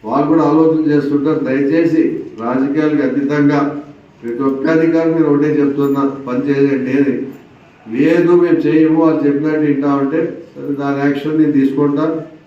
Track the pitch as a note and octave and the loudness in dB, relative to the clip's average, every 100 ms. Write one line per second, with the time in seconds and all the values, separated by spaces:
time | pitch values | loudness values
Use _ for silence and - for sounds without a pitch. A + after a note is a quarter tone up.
0 | G#2+ C3+ D3 E3 C#3+ D#3 D#3+ D#3+ D3+ D3 | -4 -2 2 2 2 4 2 2 0 0
1 | C#3 C#3+ C#3+ D3+ B2+ C3+ C#3 D#3+ E3 D#3 | 0 -2 0 -2 -2 -2 0 2 2 2
2 | - - - - A#2 C3 C#3+ D3+ D3+ D3 | 0 -2 -10 -8 -4 -2 -2 0 0 0
3 | C3+ C#3 C#3 D3 C#3+ D3 C#3+ - - - | 0 -2 -2 2 2 2 -2 -6 -14 -20
4 | - - A#2 A#2+ C3+ C3+ D3+ D#3+ E3 D#3+ | -20 -16 -10 -4 -2 -2 0 2 2 2
5 | E3 D#3+ D3+ C#3+ D3+ C#3+ C#3 C#3 C#3 C3+ | 0 2 2 2 2 2 0 0 0 0
6 | C#3 - B2 B2 C#3+ C#3 C#3 C3 B2+ C3+ | -2 -4 -6 -4 -2 0 2 0 -2 0
7 | C#3 A#2+ - - - - - _ A2+ A#2 | 0 -2 -6 -14 -20 -20 -20 _ -10 0
8 | D#3 E3+ E3+ F3 E3+ D#3 D3 D#3 D#3+ D#3+ | 2 2 4 4 4 2 2 2 4 4
9 | D#3+ D3 C#3+ C#3+ D#3 D3+ D3+ C3+ C#3+ C#3 | 2 2 0 0 -2 -2 0 0 0 0
10 | C3+ D#3+ E3+ - - - D3 C#3 C#3+ C#3 | -2 -2 -4 -8 -18 -14 -8 -6 -4 -2
11 | C#3+ C#3 D3+ D#3 D3 C#3 C3+ C3+ D3 C#3+ | -2 -2 -2 0 2 2 2 0 0 0
12 | D#3+ D#3+ - - | -2 -4 -10 -20